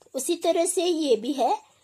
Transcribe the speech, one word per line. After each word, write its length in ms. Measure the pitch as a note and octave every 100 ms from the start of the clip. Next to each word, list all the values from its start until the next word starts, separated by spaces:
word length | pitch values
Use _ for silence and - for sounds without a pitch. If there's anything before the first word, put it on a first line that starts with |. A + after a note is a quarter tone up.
| _
उसी 220 | C4 E4 E4
तरह 300 | E4+ E4+ E4+
से 200 | F#4 F4
ये 300 | D#4+ D4 G#3
भी 180 | A#3+
है। 240 | C4+ B3 G#4+ - _